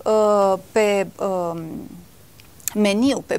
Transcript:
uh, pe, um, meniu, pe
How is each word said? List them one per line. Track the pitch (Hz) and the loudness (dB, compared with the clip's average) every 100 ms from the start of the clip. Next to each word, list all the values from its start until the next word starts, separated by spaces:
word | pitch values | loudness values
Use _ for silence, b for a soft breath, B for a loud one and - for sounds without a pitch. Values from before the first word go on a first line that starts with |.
| - | 0
uh, | 214 208 208 196 190 - | 2 4 4 2 0 -2
pe, | 226 208 202 180 - | 0 2 0 -2 -6
um, | 196 185 175 170 160 - - 175 175 - - - - - - | -4 -4 -4 -6 -10 -12 -14 -18 -20 -20 -20 -20 -20 -16 -8
meniu, | 208 208 202 269 247 | 0 2 2 0 0
pe | - | -4